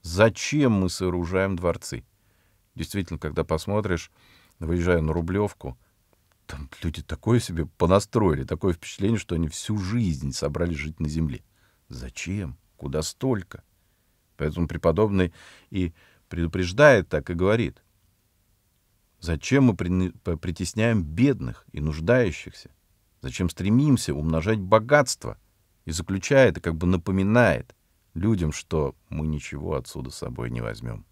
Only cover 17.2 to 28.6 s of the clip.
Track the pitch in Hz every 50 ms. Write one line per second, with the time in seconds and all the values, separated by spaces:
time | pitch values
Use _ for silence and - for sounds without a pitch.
17.2 | 71 - 90 85 92 95 107 117 113 71 - _ _ _ _ _ _ _ _ _
18.2 | _ _ _ _ _ _ _ _ _ _ _ _ _ _ _ _ _ _ _ _
19.2 | - 85 82 73 - - 127 139 135 123 101 82 87 87 90 92 92 90 - -
20.2 | _ - 85 78 - 92 82 - 92 85 - 110 110 120 117 107 85 73 76 87
21.2 | 120 143 135 - 65 62 57 - _ _ _ - 73 78 76 78 80 87 120 127
22.2 | 123 95 80 - - - - - - - _ _ _ _ _ _ _ _ _ _
23.2 | - 131 123 - 95 90 - - - 98 151 175 143 151 139 110 - - 71 71
24.2 | 76 80 80 80 78 104 113 107 95 90 107 110 110 120 143 147 143 120 - _
25.2 | - - - - _ _ _ _ _ _ _ _ _ - 82 82 85 - 95 98
26.2 | - - 143 135 131 113 80 85 - 87 82 80 85 87 92 90 - - 92 95
27.2 | 95 101 107 123 120 104 78 60 64 _ - _ _ _ _ _ _ _ _ 80
28.2 | 90 110 113 95 85 76 76 -